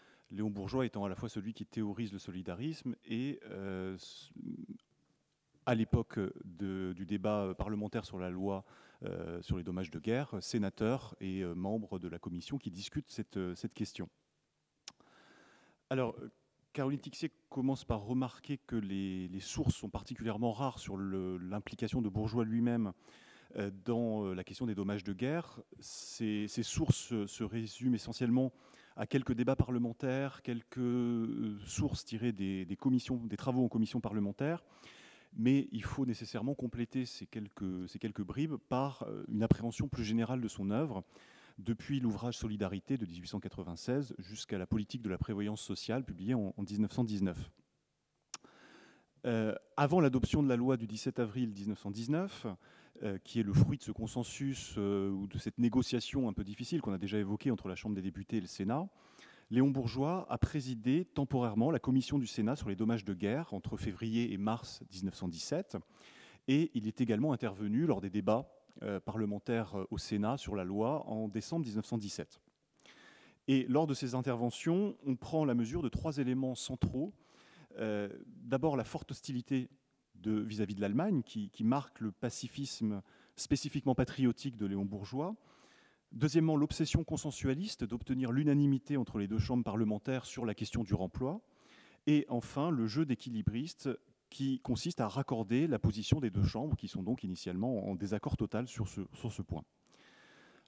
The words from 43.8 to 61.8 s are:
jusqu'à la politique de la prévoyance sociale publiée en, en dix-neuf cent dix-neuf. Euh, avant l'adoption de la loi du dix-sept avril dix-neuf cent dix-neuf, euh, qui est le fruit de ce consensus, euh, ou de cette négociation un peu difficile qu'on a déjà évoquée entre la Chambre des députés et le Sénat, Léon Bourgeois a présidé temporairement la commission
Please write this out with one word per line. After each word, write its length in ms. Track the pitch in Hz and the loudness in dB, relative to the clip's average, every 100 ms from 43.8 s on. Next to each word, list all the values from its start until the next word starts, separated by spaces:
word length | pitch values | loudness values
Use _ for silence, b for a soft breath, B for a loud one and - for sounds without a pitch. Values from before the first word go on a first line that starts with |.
| - 131 135 - | 0 0 -2 -8
jusqu'à 400 | 95 107 - 101 | -10 -12 -6 -4
la 80 | 92 | 0
politique 340 | 110 101 127 | -2 -2 -6
de 80 | 110 | -4
la 80 | 90 | -2
prévoyance 440 | - 101 104 107 | -2 -2 -2 -4
sociale 440 | - 95 - 117 127 | -6 -6 -2 -2 -2
publiée 300 | 87 98 127 | -6 0 0
en, 180 | 98 - | 0 -4
en 80 | |
dix-neuf 280 | 95 104 107 | -4 0 2
cent 120 | - | 2
dix-neuf. 480 | 117 104 92 85 - - _ _ _ _ _ _ _ - B B B B B B B _ 127 | 0 2 0 0 -8 -14 _ _ _ _ _ _ _ -16 B B B B B B B _ 0
Euh, 300 | 113 110 - - - | 4 2 0 -4 2
avant 240 | 143 180 | 4 6
l'adoption 440 | 143 127 113 151 | 6 6 4 4
de 40 | 143 | 4
la 80 | 120 | 4
loi 220 | 127 127 | 4 2
du 80 | 113 | 0
dix-sept 340 | 107 139 - | -4 -2 0
avril 340 | 117 110 120 | -2 0 -2
dix-neuf 260 | 98 101 101 | -2 -4 -4
cent 100 | 101 | -4
dix-neuf, 560 | 101 117 156 196 - 110 90 B B B - | -4 0 0 -2 -6 -8 -8 B B B -6
euh, 160 | 107 95 | -4 -4
qui 160 | - 117 | -2 0
est 40 | |
le 100 | 101 | 4
fruit 240 | 98 - 143 | 6 6 2
de 60 | |
ce 80 | - | -6
consensus, 840 | 104 110 123 117 - 139 131 - 110 | -6 -4 -4 -6 -4 -4 -6 -6 -2
euh, 320 | 101 101 98 | 0 0 0
ou 180 | 98 101 | -2 -4
de 100 | - | -6
cette 180 | - - | -4 2
négociation 720 | 120 123 123 123 - 139 120 | 4 4 2 0 -2 -2 0
un 40 | |
peu 100 | 95 | -2
difficile 360 | 98 104 123 170 | -6 -8 -4 -2
qu'on 120 | 117 | 0
a 60 | 95 | -2
déjà 180 | 95 107 | 0 0
évoquée 340 | 98 107 131 | 0 0 0
entre 160 | 113 95 | 0 -2
la 80 | 92 | -6
Chambre 200 | 104 98 | -4 -2
des 80 | |
députés 340 | 95 95 98 113 | -2 -6 -4 -2
et 40 | |
le 60 | 92 | -2
Sénat, 400 | - 101 135 196 B B B B B B | -2 0 0 -2 B B B B B B
Léon 220 | 117 135 | 6 6
Bourgeois 600 | 135 113 120 139 185 - | 4 0 0 0 0 -2
a 60 | 117 | 0
présidé 680 | - 156 131 120 113 151 180 | 2 2 -2 0 4 4 4
temporairement 640 | - 139 135 120 107 120 | 0 2 4 4 6 6
la 80 | |
commission 400 | 147 | 6